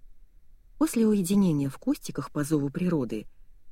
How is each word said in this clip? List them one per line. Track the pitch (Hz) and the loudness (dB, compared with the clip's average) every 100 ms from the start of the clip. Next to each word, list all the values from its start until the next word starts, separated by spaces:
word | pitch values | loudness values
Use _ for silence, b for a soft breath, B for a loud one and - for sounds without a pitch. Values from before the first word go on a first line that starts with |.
| - - - - - - - - | -20 -20 -20 -20 -20 -20 -20 -2
После | 311 240 220 | 0 2 2
уединения | 208 170 202 190 147 139 | 2 2 4 4 2 -2
в | - | -4
кустиках | - 294 - - 143 | -4 -4 -4 -8 -6
по | 151 147 | -4 0
зову | 156 143 | 0 0
природы | 170 180 165 120 107 - - - - - | -2 0 0 -2 -6 -10 -18 -20 -20 -10